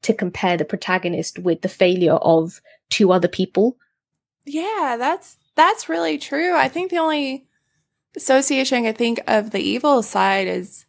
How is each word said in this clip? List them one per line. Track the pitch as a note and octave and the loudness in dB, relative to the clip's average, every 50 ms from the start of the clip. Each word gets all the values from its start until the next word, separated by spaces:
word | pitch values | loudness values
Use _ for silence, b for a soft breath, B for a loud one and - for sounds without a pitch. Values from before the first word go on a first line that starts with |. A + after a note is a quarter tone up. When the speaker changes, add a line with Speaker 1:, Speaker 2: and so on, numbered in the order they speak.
Speaker 1:
to | - - G#3+ | -2 -2 -2
compare | - - F3+ E3+ - - F#3 F3 E3 | -2 -2 -6 -6 -2 -2 0 0 0
the | D3+ | -2
protagonist | - - - - - F#3 F#3 F3 F3 F3 D#3+ D#3+ - - - | -4 -6 -10 -4 -2 -2 -2 -2 -4 -4 -4 -6 -8 -10 -6
with | F3+ F3+ E3 D#3+ | -2 -2 -2 -2
the | - F#3 | -2 -8
failure | - - F#3+ F3+ F3+ F#3 F3+ E3 - | -2 2 2 2 4 4 2 4 2
of | - - - E3 E3 D#3+ E3+ - - b b b b b _ | 2 4 4 4 4 2 0 -6 -14 b b b b b _
two | - - G#3+ F#3 F3+ | 0 2 4 4 4
other | F3+ E3+ F3+ | 4 2 0
people. | - - F#3 - _ - G3+ A#3+ B3+ _ _ _ _ _ _ _ _ _ _ _ _ _ _ | 0 0 -4 -2 _ 2 2 2 2 _ _ _ _ _ _ _ _ _ _ _ _ _ _
Speaker 2:
Yeah, | C#4+ C#4 D#4 E4 G4 A4 G#4 E4 C#4 A#3+ A#3 | -10 -8 -6 -6 -4 -4 -4 -4 -4 -4 -4
that's, | B3 C#4 E4 F#4+ - - - _ _ _ _ | -2 -4 -4 -4 -6 -16 -20 _ _ _ _
that's | - G#3+ F4+ A4 A4 - - | 4 4 4 4 0 -4 -6
really | E4 E4 E4+ E4 D#4 C#4+ | -4 -2 -2 -2 -2 -4
true. | - - - C#4+ E4 F4+ F4+ | -6 -6 -4 -2 -2 0 2
I | D#4+ C4+ C4 | 2 2 0
think | - E4 F4+ F#4 | 0 -4 -6 -4
the | - F4 | -2 -2
only | D#4+ D#4+ D#4 D4+ C#4+ C4+ C4 C#4 C4+ _ _ _ _ _ _ _ _ _ _ _ _ _ _ | 0 0 0 -2 -2 -4 -6 -8 _ _ _ _ _ _ _ _ _ _ _ _ _ _ _
association | - - - C4 C4 C#4 - C#4+ C4 C4 C4 C4+ B3 | -10 0 2 2 2 4 2 0 0 0 0 0 0
I | A#3+ A3 | 0 -2
can | A3 | -2
think | - A#3+ A#3 A#3 A3+ - - | 0 0 -2 0 -2 -2 0
of | - G#3+ G#3+ A3 | 0 0 0 0
the | - G3 | -4 -4
evil | F#3 F#3+ G3+ A#3+ B3 D4+ C#4+ B3+ | -2 -2 -2 0 2 4 2 4
side | A3 - - G3 F#3+ G3 G3 G3 G3 F#3 | 2 0 0 0 2 2 2 0 0 -2
is | F3+ F#3 F3+ G3 - - - | -4 -4 -6 -8 -10 -12 -14